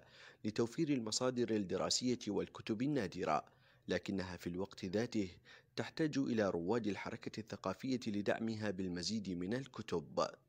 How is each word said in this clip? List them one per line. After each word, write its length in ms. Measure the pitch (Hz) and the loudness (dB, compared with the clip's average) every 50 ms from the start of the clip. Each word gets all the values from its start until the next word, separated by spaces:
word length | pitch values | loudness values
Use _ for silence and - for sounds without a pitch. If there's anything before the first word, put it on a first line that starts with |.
| - - - - - - - _ - | -4 -12 -20 -20 -20 -20 -20 _ -6
لتوفير 440 | 107 - - 120 113 - - 165 143 | -2 2 2 0 2 2 0 2 2
المصادر 600 | 147 127 113 107 107 - 127 131 127 120 120 104 | 2 0 0 0 -2 2 2 2 2 2 2 2
الدراسية 680 | 113 107 98 87 95 90 78 87 - - 120 127 120 113 - 107 | 2 2 2 2 0 0 2 2 2 2 2 2 0 0 0 0
والكتب 540 | 98 90 90 - - - - - 113 104 | 0 0 0 -2 -6 -10 -4 -4 -2 0
النادرة، 640 | 127 147 151 131 101 85 - 90 95 - 76 - - - - - - - - - _ - | 2 2 2 2 0 0 -2 -2 2 2 2 2 0 -4 -14 -20 -20 -20 -20 -16 _ 0
لكنها 500 | 90 90 - - 98 95 92 92 87 85 | 0 0 0 0 -2 -2 -2 -2 -6 -6
في 100 | - 90 | -4 -4
الوقت 380 | 87 90 98 - - - - | -2 -2 -4 -4 -6 -6 -6
ذاته 440 | 95 87 104 117 123 - 110 98 90 - - - - - - - _ _ | 0 0 0 0 2 0 0 0 0 -4 -12 -20 -20 -20 -20 -20 _ _
تحتاج 420 | - 117 - - - 160 151 - 143 | -6 -4 -4 -2 0 0 2 2 0
إلى 320 | 135 - 120 110 101 95 | 2 2 4 4 4 4
رواد 380 | 87 87 85 90 113 123 107 104 | 4 2 2 2 2 2 2 0
الحركة 520 | 95 - - - - - - - - 113 | -2 -2 -4 -6 -8 -6 -8 -8 -8 -8
الثقافية 600 | 107 - - - - 95 95 - - 131 131 120 - 113 | -8 -8 -8 -4 -2 -4 -2 -2 -2 0 0 0 0 0
لدعمها 640 | 101 101 98 120 107 - 113 113 113 107 107 104 | 0 2 2 2 2 2 0 -2 -2 0 -2 -2
بالمزيد 580 | 95 92 95 92 87 87 87 90 110 113 98 95 | 0 0 -2 -2 -2 -2 -2 -2 -2 -2 -2 -2
من 240 | 90 87 90 92 117 | -2 -2 0 0 0
الكتب. 760 | 131 139 - - - 107 - 95 85 76 71 - 87 80 - - - _ | -2 -2 -6 -8 -10 -4 -2 -2 -2 -2 0 0 2 2 2 0 -8 _